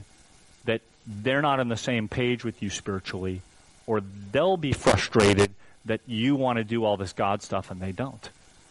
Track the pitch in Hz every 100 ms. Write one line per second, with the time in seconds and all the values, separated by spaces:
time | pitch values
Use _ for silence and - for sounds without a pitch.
0 | - - - - - - - 113 - _
1 | - 104 113 135 147 135 123 110 - 120
2 | 110 - 123 120 117 - 101 - - 98
3 | - 98 92 92 - - - - - 107
4 | 98 98 101 135 175 185 151 120 - 104
5 | - 120 101 98 101 - - - 113 110
6 | - 110 123 143 131 117 107 117 110 101
7 | 95 - 101 104 - 98 - 95 95 92
8 | 135 117 - - - - -